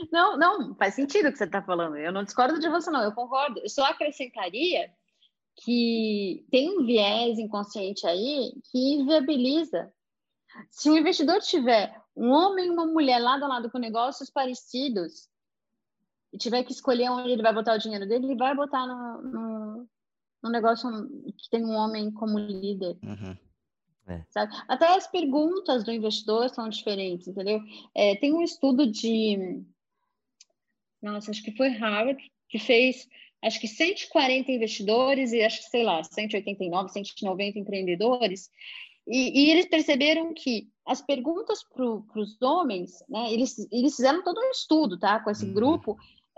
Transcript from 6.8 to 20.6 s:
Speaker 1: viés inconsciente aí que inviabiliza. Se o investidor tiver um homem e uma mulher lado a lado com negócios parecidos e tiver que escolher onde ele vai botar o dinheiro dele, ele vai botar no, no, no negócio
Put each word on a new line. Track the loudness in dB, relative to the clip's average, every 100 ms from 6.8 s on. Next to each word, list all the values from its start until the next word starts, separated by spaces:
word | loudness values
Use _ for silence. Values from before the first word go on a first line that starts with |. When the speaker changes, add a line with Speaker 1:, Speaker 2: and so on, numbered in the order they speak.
| 2
Speaker 1:
viés | 2 2 0 -2 -2
inconsciente | -4 -6 -8 -8 -8 -4 -2
aí | -2 -2 -2 -4 -8 -6
que | 0 2
inviabiliza. | 2 4 2 2 2 2 0 0 -4 -6 _ _ _ _ _ _ -20 -20
Se | -2 4
o | 4
investidor | 4 2 2 2
tiver | 2 2 4 4 2 -6 _ -2
um | 4
homem | 6 6 2 0
e |
uma | 0 2
mulher | 2 4 4
lado | 4 0
a | 0
lado | -4 -4
com | -6
negócios | -4 -2 -2 -4 -8
parecidos | -2 -2 -4 -8 -4 -2 -2 -4 -10 -20 _ _ _ _ _ _ _ _ _ _
e | -8
tiver | -2 -2
que | -2
escolher | -4 0 2 2
onde | 0 0
ele | 2
vai | 2
botar | 2 2 0
o |
dinheiro | -2 -6 -2
dele, | -2 -2
ele | -2
vai | 0 0
botar | -2 -4 -6
no, | -8 -12 -12
no, | -10 -10 -8 -8 -10 -12 -16 _ _ _ _ _
no | -6
negócio | 0